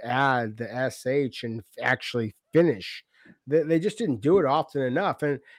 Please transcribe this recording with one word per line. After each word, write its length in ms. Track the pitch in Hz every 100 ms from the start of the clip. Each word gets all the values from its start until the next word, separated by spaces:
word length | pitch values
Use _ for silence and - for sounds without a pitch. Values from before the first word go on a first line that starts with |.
add 540 | - 127 139 127 110 110
the 180 | 110
S 320 | 120 131 - 127
H 380 | 143 135 -
and 160 | 117 113
f-, 40 | - -
actually 540 | 120 127 - 120 107 - _
finish. 520 | 160 170 110 - - - _ - - 135
They, 160 | 160
they 160 | 156 165
just 200 | 196 -
didn't 220 | 202 113
do 180 | 139 190
it 60 |
often 380 | 135 156 - 139
enough. 400 | 127 143 196 -
And, 160 | 147 139 -